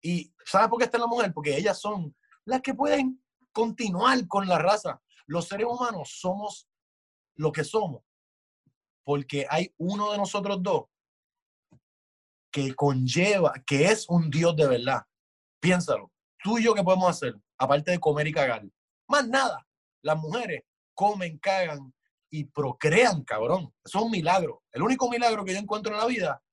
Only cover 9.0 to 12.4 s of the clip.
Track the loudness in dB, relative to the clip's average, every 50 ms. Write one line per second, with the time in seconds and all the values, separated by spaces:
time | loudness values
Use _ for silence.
9 | _ -2 -2 -2 -2 _ -4 -4 -4 -2 -2 -2 -2 -2 _ _ -4 -4 -2 -2
10 | -2 -2 0 -2 -2 -2 -4 -4 -2 -2 -4 -2 -2 -2 -2 -2 -2 _ _ _
11 | _ _ _ _ _ _ _ _ _ _ _ _ _ _ _ _ _ _ _ _
12 | _ _ _ _ _ _ _ _